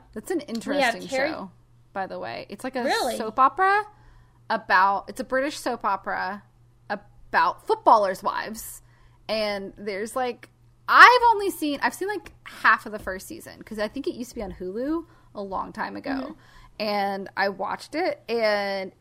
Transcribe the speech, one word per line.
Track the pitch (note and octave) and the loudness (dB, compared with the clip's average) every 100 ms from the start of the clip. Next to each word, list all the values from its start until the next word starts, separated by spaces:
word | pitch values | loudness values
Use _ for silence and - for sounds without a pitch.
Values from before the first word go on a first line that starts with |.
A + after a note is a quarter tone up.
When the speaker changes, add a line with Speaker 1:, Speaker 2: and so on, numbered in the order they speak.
| - | -10
Speaker 1:
That's | A3 - | -12 -4
an | F4 | -4
Speaker 2:
We | |
have | - A3+ | -4 -6
Speaker 1:
interesting | - C#4+ B3+ G3+ F3+ | -2 2 2 0 -4
Speaker 2:
Carrie | C4 C#4+ | -2 -2
Speaker 1:
show, | D#4+ F#3+ - _ _ _ | -4 -10 -16 _ _ _
by | G3 F#3+ | -8 -8
the | F3+ | -8
way. | D#3 A#2 - | -8 -10 -12
It's | G3+ | -10
like | B3+ B3+ | -8 -4
a | |
Speaker 2:
Really? | B3 G#4+ D4 A3 | 0 0 0 -2
Speaker 1:
soap | A3 G#3+ | -4 2
opera | C4+ C4+ F#4+ G4+ G#4 - - - - _ - | 2 4 4 4 0 -10 -20 -20 -20 _ -4
about, | G#3 - G3 F#3+ G3+ - | -4 4 6 6 2 -4
it's | G#3 | -10
a | |
British | - C4 C#4 - | -2 0 0 -4
soap | D4 A#3+ | -4 -2
opera | A3+ G3 G3+ F#3+ F#3 G3+ - _ - _ - | -2 -2 -2 -4 -4 -6 -12 _ -20 _ -8
about | G3+ - - - G3+ E3 - - | -8 -10 -20 0 4 4 2 0
footballers' | - - A#3 G3 F#3+ | 2 6 6 6 0
wives. | - - - A3 - - - _ - _ - | -2 -4 -4 -10 -12 -16 -20 _ -20 _ -4
And | A3 G#3+ G3+ F#3+ - | -2 -2 -4 -8 -10
there's, | G#3 F#3+ A3+ | -8 -6 -6
like, | C4 B3+ A#3 - _ _ _ - | -4 -4 -4 -14 _ _ _ 6
I've | B3 G4 A#4+ A#4 | 10 10 10 6
only | G#4 G4+ | 2 0
seen, | - D4+ C#4+ | -2 -4 -2
I've | A#3+ | -2
seen, | - F#4+ | -2 -6
like, | G#4 - - | -6 -8 -20
half | - - B3 A3+ | -20 0 4 4
of | A#3 | 0
the | G#3 | -10
first | - F#3+ - | -8 -8 -10
season, | - - E2 | -16 -16 -18
'cause | - G#3+ | -12 -6
I | G#3 | -4
think | C4+ C#4+ | -4 -6
it | |
used | A3+ A#3+ | -6 -8
to | |
be | - | -10
on | G3 | -10
Hulu | F3+ F#3 G3+ C4+ E4 D#4+ - - - | -10 -8 -6 -4 -4 -6 -18 -18 -12
a | |
long | G3+ F#3 F#3 | -8 -6 -6
time | E3+ G3 G3+ | -8 -8 -8
ago. | - | -6
Speaker 2:
Mm-hmm. | C4+ C4 D#4+ - - - - | -6 -6 -12 -20 -20 -16 -6
Speaker 1:
And | G#3+ G#3 G3 G3 F#3+ - | -2 0 -2 -4 -6 -2
I | G3 | -2
watched | G3 G3 F#3 - | -2 -6 -6 -6
it, | D4+ F4+ - - | -4 -2 -4 -4
and | A#3 A3 G#3 G3+ G3 F#3+ - | 0 2 2 0 -4 -6 -12